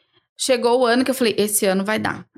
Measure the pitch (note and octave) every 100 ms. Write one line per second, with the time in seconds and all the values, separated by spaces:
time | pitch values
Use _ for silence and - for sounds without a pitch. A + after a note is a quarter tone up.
0 | _ _ _ - - B3 A#3 B3 A#3+ A#3+
1 | B3+ B3 A#3 - G#3 G#3+ G3+ F#3+ G3 A3
2 | G#3 - -